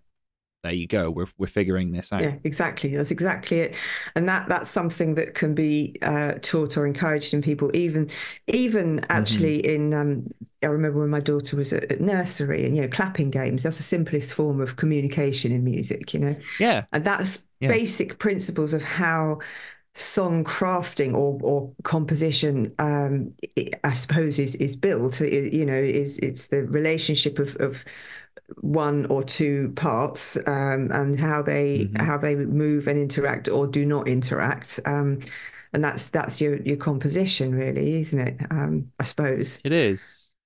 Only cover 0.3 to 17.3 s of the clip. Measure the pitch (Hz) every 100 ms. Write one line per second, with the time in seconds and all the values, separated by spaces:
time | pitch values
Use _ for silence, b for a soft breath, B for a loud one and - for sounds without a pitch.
0.3 | _ _ _ 87 90 85 107 82 82 92
1.3 | - 95 - 92 92 90 87 - 101 160
2.3 | 139 160 151 170 - 143 139 143 165 180
3.3 | 190 190 165 165 B B B B - 180
4.3 | 185 190 180 - - 170 165 165 156 160
5.3 | - 156 151 156 151 147 - - 147 147
6.3 | 143 - 165 151 - 143 143 165 151 147
7.3 | 147 147 147 143 165 175 156 151 B B
8.3 | B - 233 254 214 170 156 - 170 208
9.3 | 214 160 151 - 151 151 151 147 143 131
10.3 | - - _ 151 151 156 147 147 147 147
11.3 | 147 143 143 139 - - - 185 190 180
12.3 | - 143 156 131 151 131 - 190 185 139
13.3 | 131 127 127 143 160 143 175 160 147 143
14.3 | - 151 139 131 - 156 151 139 - 143
15.3 | 131 - 123 123 120 - - - - 143
16.3 | 147 B B 226 151 104 - 175 202 190